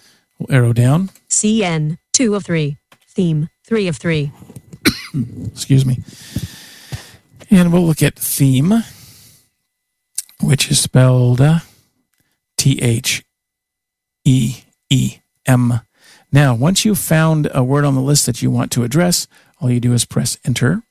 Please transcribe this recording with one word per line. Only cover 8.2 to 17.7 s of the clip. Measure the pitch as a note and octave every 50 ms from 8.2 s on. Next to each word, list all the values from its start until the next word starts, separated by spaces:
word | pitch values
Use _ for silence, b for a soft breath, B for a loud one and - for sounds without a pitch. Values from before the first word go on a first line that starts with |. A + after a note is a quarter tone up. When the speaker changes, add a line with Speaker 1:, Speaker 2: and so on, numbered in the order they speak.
| - - - - C#3 C3+ C3 B2+ C#3+ F3+ G#3+ A#3 G#3+ B B B B B B B B B B B B B B _ _ _ _ _ _ _ _ _ _ _ _ - - _ _ -
Speaker 1:
which | - D3+ C#3+ - - -
is | D3 -
spelled, | - - - C3+ B2+ B2+ B2+ B2+ B2 B2 B2 B2 C3+
uh, | D3+ E3 E3 - b b b b b b _ _ _ _ _ _ _ _ _ _ _ _
T | - - C#3 C3+ -
H | C3 B2 A#2 A#2 - - - - - _ _ _ _ _ _ _ _ _ _ _ _ _ _ _ _ _ _ _ -
E | - C3 C3 A2 C3+ B2+ - - _ _ _ _ -
E | C#3 B2+ B2+ B2+ - - _ _ _ _ -
M. | - C3 B2 B2 A#2+ A#2+ A#2 - _ b b b b b b b b b
Now, | C#3 D3 C3+ A#2+
once | A2 B2+ D#3+ G3 - -
you've | G#3+ G#3 -
found | - - D#3+ D#3+ D#3+ D#3+ D#3+ D#3 D3 - -
a | C#3 B2+
word | B2+